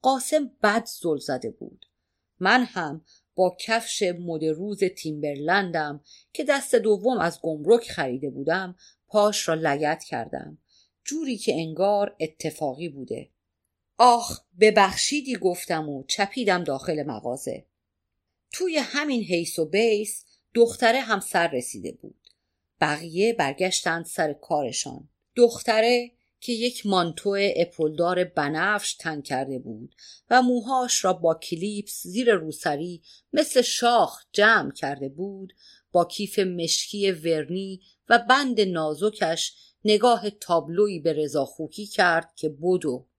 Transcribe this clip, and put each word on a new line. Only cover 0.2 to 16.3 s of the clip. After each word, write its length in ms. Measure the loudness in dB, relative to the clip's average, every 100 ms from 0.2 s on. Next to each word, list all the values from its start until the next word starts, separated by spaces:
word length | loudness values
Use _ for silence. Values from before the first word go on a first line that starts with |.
| 2 0 0 _
بد 220 | 2 2 -2
زل 320 | -6 -2 -2
زده 320 | -2 -6 -6
بود. 360 | -12 -18 -18 _ _ _ _ _ _
من 240 | 2 2
هم 420 | 2 -4 -8 -8 _ _ _ 0
با 220 | 0 0
کفش 440 | -2 -2 -2 -2 -2 -2
مد 240 | -6 -2
روز 400 | -2 -2 -6 -2
تیمبرلندم 1200 | -2 -2 -8 -6 -6 -4 0 0 0 -4 -4 -8 _ -20 _
که 100 | -8
دست 320 | 0 0 2 2
دوم 420 | 2 2 2 0
از 220 | -2 -2
گمرک 500 | -6 -4 4 2 2
خریده 380 | -4 -4 -4 -6
بودم، 460 | -6 -2 -2 -4 -14 _ _ _
پاش 400 | 2 2 2 -2
را 60 |
لگد 500 | 0 0 0 0 -2
کردم، 540 | -6 -8 -6 -10 -12 -20 _ _ _ _
جوری 340 | -8 -6 -4 -2
که 160 | -2
انگار 600 | -2 -4 0 2 2 0 -4
اتفاقی 680 | -8 _ -8 -4 -6 -6 -10
بوده. 400 | -10 -10 -10 -10 _ _ _ _ _ _ 6
«آخ، 420 | 6 6 0 -10 _ 4
ببخشیدی» 760 | 6 8 4 2 -2 -2 -4 0
گفتم 540 | 0 -2 -4 -4 -4
و 140 | -8 -6
چپیدم 560 | -4 -2